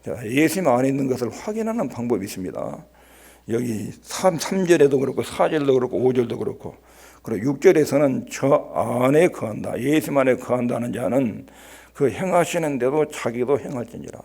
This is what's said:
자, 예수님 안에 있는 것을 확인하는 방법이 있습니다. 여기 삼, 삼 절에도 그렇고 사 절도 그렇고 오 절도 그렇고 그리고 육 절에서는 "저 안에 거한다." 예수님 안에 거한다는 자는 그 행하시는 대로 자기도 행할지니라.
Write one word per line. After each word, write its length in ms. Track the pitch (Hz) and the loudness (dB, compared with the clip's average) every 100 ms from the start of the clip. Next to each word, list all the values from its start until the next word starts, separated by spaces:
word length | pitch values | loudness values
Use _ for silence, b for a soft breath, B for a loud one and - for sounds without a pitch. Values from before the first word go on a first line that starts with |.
자, 140 | - 76 | -8 -8
예수님 440 | 107 131 156 190 165 | -2 2 2 2 2
안에 200 | 123 135 | 2 2
있는 180 | 139 139 | 0 -2
것을 240 | 123 117 | -2 -4
확인하는 580 | - - 214 220 233 147 | -6 -8 -4 -4 -4 -6
방법이 360 | - 120 107 | -6 -2 -2
있습니다. 640 | 95 - 90 - - - - b b b b b - | -2 -8 -8 -8 -8 -10 -16 b b b b b -4
여기 400 | 117 123 107 92 - | -4 -2 -6 -8 -12
삼, 380 | - - 185 165 | -12 0 0 0
삼 280 | - 190 175 | -4 -2 4
절에도 320 | 165 143 135 | 6 6 4
그렇고 240 | 127 123 | 0 -2
사 260 | 113 - 170 | -6 0 0
절도 260 | 160 139 | 2 2
그렇고 280 | 131 123 90 | 2 2 2
오 100 | 127 | 2
절도 260 | 127 120 117 | 2 0 -4
그렇고 360 | 107 - 82 - B B B B | -6 -8 -14 -16 B B B B
그리고 240 | - 107 127 | -6 -2 -2
육 140 | 135 | 4
절에서는 640 | 190 160 147 139 117 127 - | 6 6 4 2 2 0 -6
"저 420 | - 139 147 - | -2 2 2 2
안에 540 | - 110 120 127 147 175 | -4 -2 2 4 4 4
거한다." 500 | - 113 107 101 95 | 0 -8 -6 -6 -4
예수님 400 | 127 151 - 139 | 0 0 2 2
안에 180 | 131 123 | 2 0
거한다는 560 | - 123 120 120 120 | 0 -2 0 -2 -4
자는 540 | - 113 127 120 104 - B B B B | -4 0 0 0 -4 -14 B B B B
그 180 | - 143 | -2 0
행하시는 680 | - 185 175 165 175 160 135 | 0 0 2 2 0 -2 0
대로 280 | 123 151 151 | 0 2 -2
자기도 520 | - 127 117 120 143 | -2 -6 -2 0 0
행할지니라. 600 | - 131 113 - - - | -2 -8 -8 -12 -14 -16